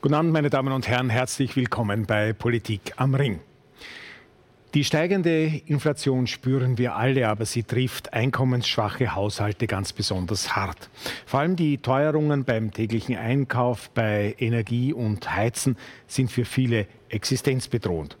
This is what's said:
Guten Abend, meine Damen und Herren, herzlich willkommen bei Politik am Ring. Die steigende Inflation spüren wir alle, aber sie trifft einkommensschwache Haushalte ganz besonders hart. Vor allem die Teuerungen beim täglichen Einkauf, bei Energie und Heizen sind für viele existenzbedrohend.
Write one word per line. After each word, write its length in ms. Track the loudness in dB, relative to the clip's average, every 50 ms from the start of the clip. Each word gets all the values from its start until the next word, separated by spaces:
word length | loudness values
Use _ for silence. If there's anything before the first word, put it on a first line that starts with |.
| 4
Guten 80 | 4 4
Abend, 200 | 4 4 4 4
meine 180 | 4 4 4
Damen 200 | 2 2 2 2
und 160 | 0 0 0
Herren, 220 | 2 2 2 2 2
herzlich 460 | 2 2 0 0 0 -2 -2 0 0
willkommen 500 | 0 0 0 0 -2 0 0 0 -2 0
bei 260 | 2 2 2 2 2
Politik 640 | 0 0 0 0 0 0 -2 -2 -6 -6 -6 -12 -4
am 180 | 0 0 2 2
Ring. 240 | 2 2 0 -2 -4 -8 _ -20 _ _ _ _ -20 -20 -18 -18 -18 -18 -20 -20 -20 -20 -20 _ _ -20 _ _ _ _ -2 0
Die 80 | 0 0
steigende 640 | 2 2 2 2 2 2 2 2 2 2 4 2 0 0 -4 -2
Inflation 640 | -2 -2 2 2 0 0 2 0 0 2 2 0
spüren 500 | -2 -4 -4 0 0 0 2 2 0 2
wir 180 | 2 0 0 0
alle, 320 | 0 2 2 4 4 2
aber 180 | 2 0 0 -2
sie 180 | -2 -2 -4 -2
trifft 500 | 0 0 0 0 0 -2 -6 -12 -6 -2
einkommensschwache 1000 | 0 0 0 2 2 2 2 2 0 0 -2 0 0 0 -2 0 0 -2 -2 0
Haushalte 500 | -2 -2 -2 -2 -2 -2 -2 0 -2 -2
ganz 280 | -2 -2 -2 -4 -6 -6
besonders 600 | -6 -4 -2 -2 -2 -2 -2 -2 -4 -2 -4 -2
hart. 360 | -2 -2 -4 -6 -10 -16 -20 -20 -12 -10 -10 -10 -10 -8
Vor 140 | -2 0 2
allem 160 | 2 2 2
die 240 | 2 2 2 0 0
Teuerungen 640 | 0 0 2 4 4 2 2 2 2 2 2 2 2
beim 280 | 0 0 0 0 -2
täglichen 460 | -2 -2 -2 0 0 -2 -2 -2 -6
Einkauf, 720 | -4 0 0 2 2 2 0 0 0 2 2 0 -2 -6 -6 _
bei 400 | 0 0 2 2 0 0 -2 -2
Energie 560 | -2 -2 0 0 0 0 -2 -2 0 0 -2 -2
und 420 | -2 -2 -2 -2 -4 -4 -6 -2
Heizen 400 | 0 0 0 -2 0 -2 -2 -2 -2 -6 -20 -20 -20 -20
sind 260 | _ -2 -2 -2 0
für 140 | 0 -2 -4
viele 400 | 0 0 0 2 2 2 0 0 -2 -8 -20 -14 -8
existenzbedrohend. 1080 | -8 -6 -2 -2 -2 0 2 0 0 0 -2 -4 -4 -4 -2 -2 -4 -4 -6 -8 -14 -20